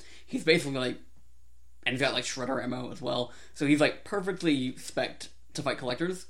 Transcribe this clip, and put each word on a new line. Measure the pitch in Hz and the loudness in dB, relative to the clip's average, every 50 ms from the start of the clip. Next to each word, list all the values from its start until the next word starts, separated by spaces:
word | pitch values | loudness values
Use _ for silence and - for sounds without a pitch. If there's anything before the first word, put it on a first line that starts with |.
| - - - - - | -14 -12 -12 -12 -10
He's | - - - - | -4 -4 0 6
basically, | 156 165 170 139 143 135 131 | 6 6 6 6 2 0 0
like, | 127 123 123 - - - - - - - - - - - - - - - - - - | 0 0 -2 -4 -8 -12 -12 -12 -12 -12 -12 -14 -12 -12 -14 -14 -14 -14 -12 -4 -2
and | 123 127 | -2 2
he's | 127 | 4
got, | 139 131 113 | 2 4 4
like, | 123 120 | 2 -2
Shredder | - - 131 123 123 135 120 113 | -2 -4 -2 -2 -2 -2 -2 0
ammo | 127 127 127 123 - | -2 -2 -2 -4 -6
as | 120 - 123 | -6 -6 -4
well. | 131 - 123 120 - - - - - - | -2 0 0 0 -2 -4 -12 -12 -12 -4
So | - 151 | 0 6
he's, | 139 151 147 | 6 8 8
like, | 151 131 - - - | 8 6 4 0 -6
perfectly | - 202 202 180 196 185 - 170 165 143 135 127 127 - | -4 -2 -2 0 0 -2 2 4 4 4 4 2 0 -4
spec'd | - - - - 135 123 - - - - - - - - - - | -6 -10 -4 -2 -2 -2 -2 -4 -8 -10 -12 -12 -14 -14 -8 -6
to | - 139 | -2 0
fight | 135 120 - | 0 0 0
collectors. | 135 123 123 123 165 180 185 185 - | 0 -2 0 0 0 -2 -2 -4 -8